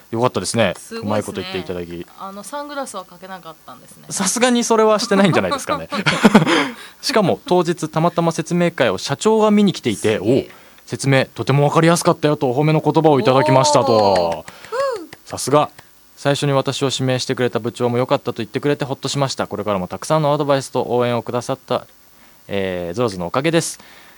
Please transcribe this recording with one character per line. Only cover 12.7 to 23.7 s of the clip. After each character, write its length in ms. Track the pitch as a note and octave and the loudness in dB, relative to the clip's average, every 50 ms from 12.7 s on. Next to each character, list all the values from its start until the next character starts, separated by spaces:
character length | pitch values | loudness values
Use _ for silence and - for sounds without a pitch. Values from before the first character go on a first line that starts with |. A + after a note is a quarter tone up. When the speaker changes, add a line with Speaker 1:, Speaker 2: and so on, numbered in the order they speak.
Speaker 1:
の 80 | D#3 D#3 | 2 2
言 220 | D3+ D3+ D3 D#3+ | 2 2 2 4
葉 80 | D#3 D#3+ | 4 6
を 100 | D3 C3 | 4 4
い 40 | A2 | 4
た 80 | C3+ | 4
だ 120 | C3 C3+ - | 4 4 4
き 80 | - | 6
ま 120 | C3+ C3 C3 | 4 4 4
し 60 | - | 6
た 120 | - C3 A2+ | 4 4 4
と。 80 | A2+ | 4
Speaker 2:
お 500 | A2+ G#2+ G#2 G2 G2 F2+ F2 E2+ E2 D#2 | 4 4 4 4 4 4 2 0 -2 -6
ー。 100 | - - - - - - | -8 -16 -20 -20 -14 -8
ふ 340 | G#4+ B4 C#5 C5+ B4 G4 D#4+ | -6 -4 -4 -4 -4 -8 -10
う。 40 | - - - _ | -16 -20 -20 _
Speaker 1:
さ 140 | - - F#2+ | -14 -10 -8
す 140 | - B2+ | -2 2
が。 180 | C3+ D3+ C#3+ - - - - _ _ _ _ _ _ | 2 2 2 0 -4 -18 -20 _ _ _ _ _ _
最 180 | - - C#3+ C#3+ | -4 -2 -2 -2
初 120 | - - | 0 0
に 60 | C#3+ | 0
私 300 | C#3 C3+ B2+ C#3 B2+ - | 0 0 0 -2 -4 -2
を 40 | C#3+ C3+ | -4 -4
指 120 | - - | -2 -2
名 160 | C3 C3 B2+ B2 | -2 -2 -2 -2
し 80 | - | -2
て 80 | - C3 | -4 -2
く 80 | - | -2
れ 80 | B2+ A#2+ | -2 -2
た 80 | - A#2 | -2 -2
部 140 | G#2+ G#2 | -6 -6
長 180 | - - B2 A#2+ | -4 -2 -2 0
も 80 | A#2+ A#2+ | 0 0
良 80 | B2+ | 0
か 80 | - D3 | 0 0
っ 40 | C3 | -2
た 140 | - B2 | -2 -6
と 60 | A#2+ - | -6 -6
言 80 | A2+ | -10
っ 20 | - | -6
て 100 | - C3+ | -8 -4
く 100 | A#2 D3 | -2 -2
れ 80 | C#3+ | -2
て 100 | C#3+ C#3+ | -2 -4
ほ 80 | B2+ C3+ | -8 -8
っ 20 | |
と 100 | - - | -8 -6
し 120 | C3+ - C#3 | -6 -2 -2
ま 100 | C#3 B2+ | -2 -2
し 60 | - | -2
た。 120 | - G2 | -6 -6
こ 100 | - G#2 G2+ | -6 -6 -6
れ 60 | G2+ | -4
か 100 | G#2 G2+ | -4 -2
ら 40 | F#2 | -4
も 80 | F2+ | -4
た 120 | F2+ - F#2+ | -6 -8 -12
く 80 | - | -4
さ 120 | - D#3 D#3 | -2 0 0
ん 40 | |
の 100 | D3+ C#3+ | 2 0
ア 60 | D3 D3 | 0 0
ド 80 | D3+ | 0
バ 100 | C#3 C#3+ | 0 0
イ 60 | C3+ | 0
ス 80 | B2+ - | -2 -4
と 160 | - C3 A2 D2+ | -4 -4 -2 0
応 160 | A#2 B2 B2 | 0 0 0
援 120 | B2 A#2+ A#2 | 0 -2 -4
を 40 | |
く 80 | A2 - | -4 -4
だ 120 | A2+ B2 | -6 -6
さ 100 | A#2 - | -4 -6
っ 60 | C3+ - | -8 -8
た、 280 | _ - B2+ - - - _ _ _ _ _ _ - - _ _ _ - | _ -6 -6 -6 -6 -8 _ _ _ _ _ _ -20 -20 _ _ _ -8
え 420 | G2+ G2 F#2+ F#2+ F2+ F2 F2 E2+ | -6 -4 -4 -4 -4 -6 -6 -6
ー、 40 | F2 | -4
ゾ 60 | A2 | -2
ロ 60 | B2 A2+ | -2 -2
ズ 80 | F#2+ F2+ | -4 -6
の 80 | F2 | -8
お 40 | F2 | -4
か 120 | - C3 | -4 -2
げ 80 | C#3+ E3 | -2 0
で 100 | D#3+ E3 | 0 0
す。 180 | D#3 - | -2 -2